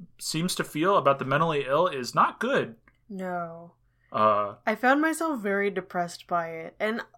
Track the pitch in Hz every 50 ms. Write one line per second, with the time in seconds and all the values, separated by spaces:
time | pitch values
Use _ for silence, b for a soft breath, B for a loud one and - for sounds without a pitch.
0 | 175 - _ - - - - 156 175 180 - - 165 - - 151 160 196 202 175
1 | 135 139 139 139 - 131 139 147 165 165 156 143 127 127 139 156 180 180 151 131
2 | 120 117 - 160 226 330 - - - 247 277 180 123 - 226 - _ - _ _
3 | _ _ 202 185 190 180 180 175 170 165 165 165 170 175 _ _ _ _ _ _
4 | _ _ - 110 107 107 104 - 104 101 107 - _ 226 214 - - 247 277 294
5 | 311 320 311 320 330 320 294 226 196 208 196 202 202 202 185 185 185 - - 180
6 | 175 170 - - - - 180 175 165 165 165 160 165 170 - _ 208 214 233 233
7 | - - _